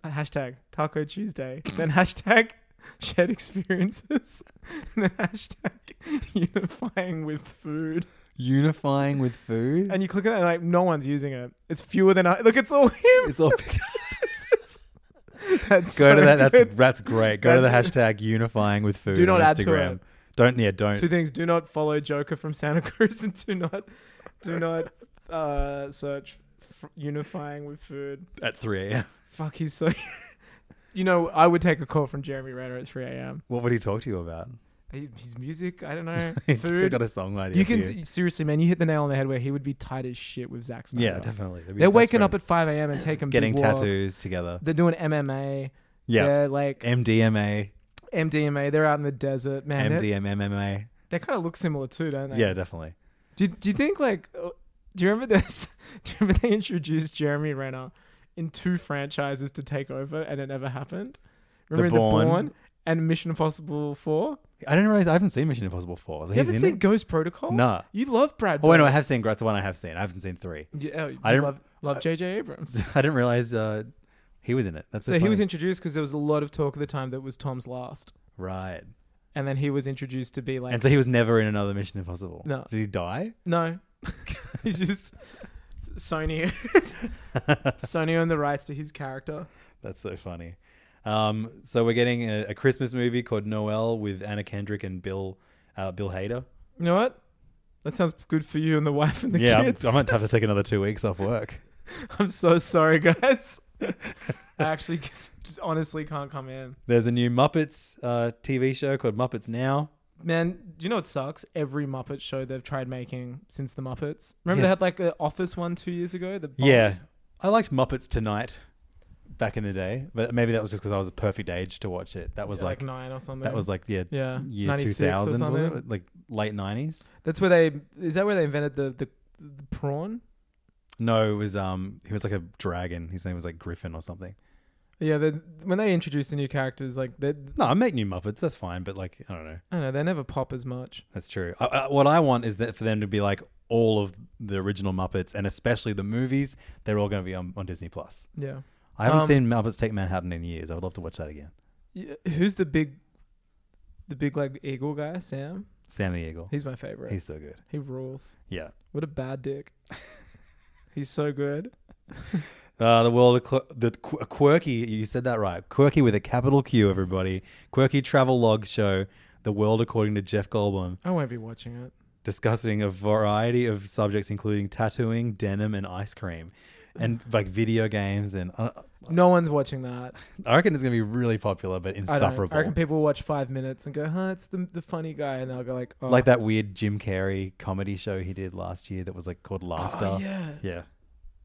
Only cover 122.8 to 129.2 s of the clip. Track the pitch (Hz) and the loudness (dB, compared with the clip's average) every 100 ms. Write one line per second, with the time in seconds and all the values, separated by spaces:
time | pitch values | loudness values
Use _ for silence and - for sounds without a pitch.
122.8 | 135 127 131 131 - 131 127 113 95 92 | -8 -10 -12 -14 -12 -8 -6 -4 -4 -6
123.8 | - 98 90 143 131 127 139 104 120 143 | -4 -6 -4 -4 -4 -6 -8 -4 -2 -2
124.8 | 131 98 92 95 104 120 - 139 160 147 | -2 0 0 2 0 0 0 0 -2 -4
125.8 | - 104 - - - 110 107 104 98 110 | -6 -8 -8 -20 -10 -4 -4 -4 -4 -4
126.8 | 156 160 - _ - 160 185 175 160 147 | -6 -10 -16 _ -6 0 6 6 6 2
127.8 | - - 175 160 208 196 151 147 147 131 | -14 -8 -4 0 0 2 0 0 -4 -4
128.8 | 135 123 135 _ | -6 -6 -10 _